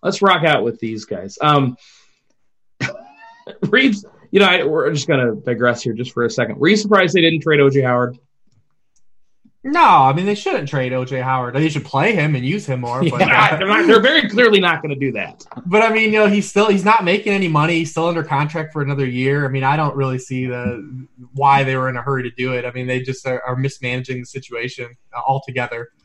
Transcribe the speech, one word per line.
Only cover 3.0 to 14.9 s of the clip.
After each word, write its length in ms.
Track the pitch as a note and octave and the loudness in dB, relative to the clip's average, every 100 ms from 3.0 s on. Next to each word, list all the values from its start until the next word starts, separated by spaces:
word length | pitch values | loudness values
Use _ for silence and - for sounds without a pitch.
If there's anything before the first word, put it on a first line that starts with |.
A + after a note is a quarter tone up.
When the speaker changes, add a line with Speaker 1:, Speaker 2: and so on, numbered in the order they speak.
| - - - - - - | -18 -20 -20 -20 -20 -8
Speaker 1:
Reed's, 420 | D#3 A3+ C4+ G3+ - _ _ | -2 2 2 0 -6 _ _
you 100 | F#3 | 2
know, 60 | G3 | 4
I, 180 | F3+ | 4
we're 280 | D3 D#3 C#3+ | 0 0 0
just 160 | D3+ C3 | -2 0
gonna 280 | C#3 B2 G#2 | 0 0 -2
digress 460 | - A#2 A#2+ A#2 | -4 0 0 0
here 120 | B2+ | -4
just 180 | A2 B2 | -6 -6
for 120 | - | -2
a 60 | A#2 | -2
second. 280 | A#2+ A#2 G#2 | -2 -4 0
Were 100 | D#3+ | 2
you 80 | G#3 | 2
surprised 380 | G#3 G3+ F3+ | 4 4 4
they 80 | F3+ | 4
didn't 180 | E3 D#3+ | 2 2
trade 200 | D#3+ D3+ | 2 4
O 100 | C#3 | 4
J 100 | C#3 | 4
Howard? 380 | B2+ B2 B2 B2+ _ _ _ _ _ _ _ _ - - _ _ _ _ | 2 0 -2 -6 _ _ _ _ _ _ _ _ -20 -20 _ _ _ _
Speaker 2:
No, 180 | C4 D#4+ | -4 2
I 300 | D4 E3+ C3+ | 6 6 6
mean, 120 | D3 | 2
they 120 | G3 G#3 | 0 -2
shouldn't 320 | F#4+ C#4 C#3+ | -2 -4 -2
trade 240 | C#3+ B2+ | -4 -2
O 120 | B2+ | -4
J 160 | B2+ C3 | -4 -4
Howard. 340 | B2+ C3 B2 | -2 -2 -2
They 140 | C3 D#3 | -2 -2
should 160 | D3 | -2
play 300 | - C3+ F#3 | -4 0 2
him 220 | G3+ D3+ C#3 | 2 0 0
and 100 | B2+ | -2
use 180 | G3+ | -4
him 160 | G3+ B2+ | -4 -6
more, 200 | A#2+ B2+ | -4 -2
but, 200 | E3 B2 | 0 2
Speaker 3:
<laughs> 0 | |
Yeah. 300 | F3+ - G#3 | 2 4 2
Speaker 2:
uh, 60 | D#3 | 2
Speaker 1:
They're 100 | F#3+ | 0
not, 200 | G#3+ E4+ | 2 6
they're 120 | A3+ | 6
very 280 | A#3+ D#4 C#4 | 6 2 0
clearly 300 | G3+ A#3 G3+ | 2 2 4
not 200 | F3+ D#3+ | 2 -2
gonna 120 | D3+ | -4